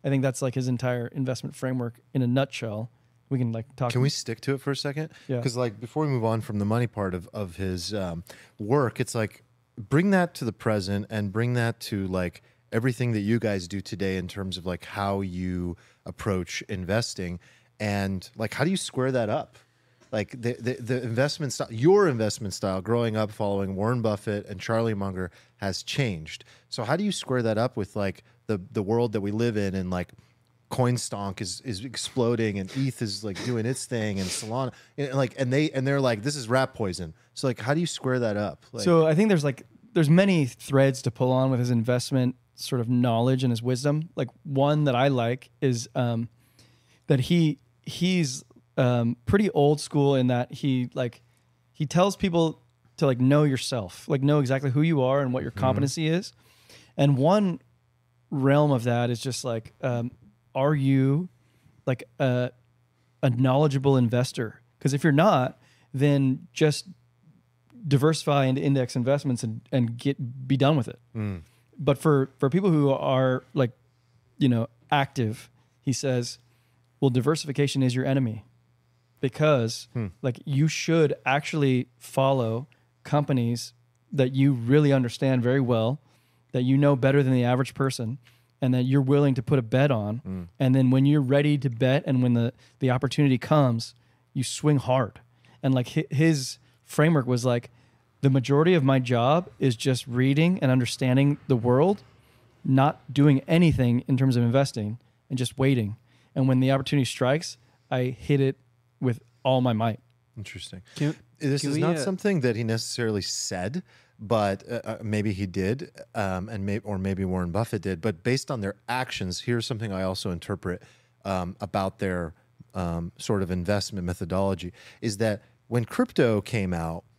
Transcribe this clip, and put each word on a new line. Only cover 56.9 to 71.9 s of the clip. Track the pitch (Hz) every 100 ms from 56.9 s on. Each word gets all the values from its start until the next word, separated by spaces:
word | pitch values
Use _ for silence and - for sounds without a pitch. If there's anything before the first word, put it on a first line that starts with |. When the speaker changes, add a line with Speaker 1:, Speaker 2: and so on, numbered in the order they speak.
Speaker 1:
And | - 139 131
one | 147 208 196 170 _ _ _ _ _ _ _
realm | 143 135 143 147
of | 131
that | 120 120 120
is | 117
just, | 139 120
like, | 131 113 110 _
um, | 131 120 117 - - _ _
are | 131 143
you, | 151 135 135 131 143 180 _ _ _ _ _
like, | - 127 - -
a, | 135 123 123 _ _ _ _ _ _ _
a | 139
knowledgeable | 117 131 135 156 135 139
investor? | 131 120 123 127 - 110 - _ _
'Cause | 139
if | 139
you're | 165
not, | 143 202 151 127 - _ _ _
then | 131 143 139 135 131 -
just | - 156 147 - - _ _ _ _ _ _ _ - 170
diversify | 135 151 156 - 143
into | 131 131
index | 147 139 123
investments | 131 120 143 139 120
and, | 113 110 _
and | 135 117 117
get, | 139 139 120 131 131
be | 135
done | 135 156
with | 107
it. | - _
Speaker 2:
Mm. | 113 104 90 82 _ _ -
Speaker 1:
But | 143